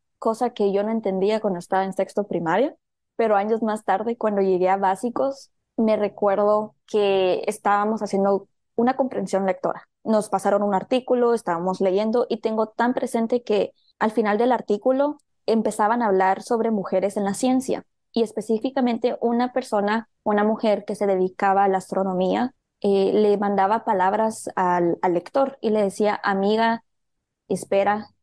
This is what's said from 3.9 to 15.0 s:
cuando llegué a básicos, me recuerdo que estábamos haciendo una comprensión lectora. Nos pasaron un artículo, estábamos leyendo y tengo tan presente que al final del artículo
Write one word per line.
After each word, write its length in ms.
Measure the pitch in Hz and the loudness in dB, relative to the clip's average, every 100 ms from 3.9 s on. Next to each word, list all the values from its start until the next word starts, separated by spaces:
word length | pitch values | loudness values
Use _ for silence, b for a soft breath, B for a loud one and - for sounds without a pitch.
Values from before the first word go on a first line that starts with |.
| 196 226 233 | -2 -2 -2
cuando 240 | 220 202 | -2 0
llegué 280 | 196 180 185 | 2 2 2
a 80 | 196 | 2
básicos, 760 | 196 190 240 - 269 277 - _ _ - | 0 0 -4 -2 -4 -4 -14 _ _ -2
me 180 | 220 214 | 0 2
recuerdo 760 | 208 - 208 196 208 214 214 - - | 0 0 0 2 2 2 0 -10 -4
que 580 | 214 202 190 185 175 - | 0 2 2 2 0 -2
estábamos 540 | 214 208 202 208 220 | -4 0 2 0 -2
haciendo 480 | 208 196 196 196 - _ _ - | -2 0 2 0 -4 _ _ -2
una 220 | 240 262 | 0 0
comprensión 480 | 262 208 196 190 190 | -2 -4 -4 -2 -2
lectora. 420 | 185 175 - - _ | -2 -4 -6 -12 _
Nos 240 | - 214 202 | -2 0 0
pasaron 360 | 190 202 202 | -2 0 2
un 100 | 208 | 2
artículo, 600 | 190 - 254 254 247 240 | 0 0 -2 0 2 2
estábamos 460 | 226 - 170 180 185 | 2 -2 -2 -2 0
leyendo 460 | 190 190 214 240 - | 0 2 0 0 0
y 120 | 233 | -2
tengo 260 | 226 220 214 | -2 -2 -2
tan 260 | - 240 | 0 -2
presente 480 | 254 247 233 226 247 | 0 -4 -2 0 -2
que 300 | - 208 180 - _ _ | 0 0 0 -6 _ _
al 120 | 220 | -2
final 260 | 220 214 208 | 0 0 2
del 140 | 240 | 2
artículo 680 | 226 - 208 254 262 | 0 0 -2 0 0